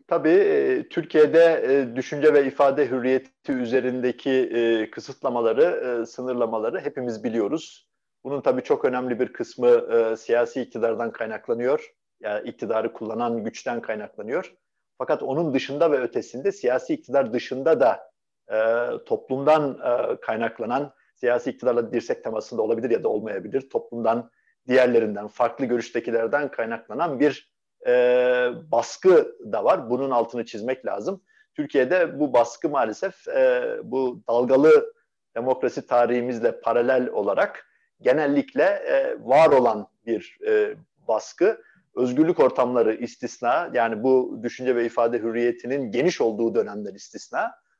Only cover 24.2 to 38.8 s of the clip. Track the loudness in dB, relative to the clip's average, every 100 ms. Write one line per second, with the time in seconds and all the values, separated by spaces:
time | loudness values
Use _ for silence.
24.2 | -4 _ _ _ 0 4 6 4 2 -4
25.2 | -10 -2 -2 0 -2 -2 -2 -6 -2 -2
26.2 | 0 -2 -4 -6 -6 -6 -10 -6 -4 0
27.2 | 0 0 -10 _ _ _ 0 4 4 4
28.2 | 4 2 0 -4 -2 -2 -2 0 6 6
29.2 | 4 -4 -8 -2 2 0 0 -4 0 0
30.2 | 0 -4 -8 -8 -6 -6 -6 -6 -6 -8
31.2 | _ _ _ -8 -2 0 2 2 0 -2
32.2 | 2 2 2 -2 -4 -2 -2 -4 -8 -8
33.2 | -6 2 2 2 -2 -6 -6 -4 -4 -4
34.2 | -2 0 4 6 8 6 4 -8 _ _
35.2 | _ -6 -2 -2 -2 -4 0 2 2 0
36.2 | -2 -2 -2 -2 0 0 2 0 0 -2
37.2 | -2 0 -2 -4 -20 _ _ _ 0 2
38.2 | 2 0 -2 0 2 0